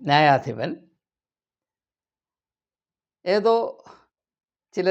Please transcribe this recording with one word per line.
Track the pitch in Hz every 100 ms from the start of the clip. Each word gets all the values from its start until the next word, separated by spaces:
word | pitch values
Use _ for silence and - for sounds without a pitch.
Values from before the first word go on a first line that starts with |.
ന്യായാധിപൻ | 220 143 151 135 - 110 123 - _ _ _ _ _ _ _ _ _ _ _ _ _ _ _ _ _ _ _ _ _ _ _ _ 180
ഏതോ | 202 214 226 226 - - - _ _ _ _ _ _ _ -
ചില | 180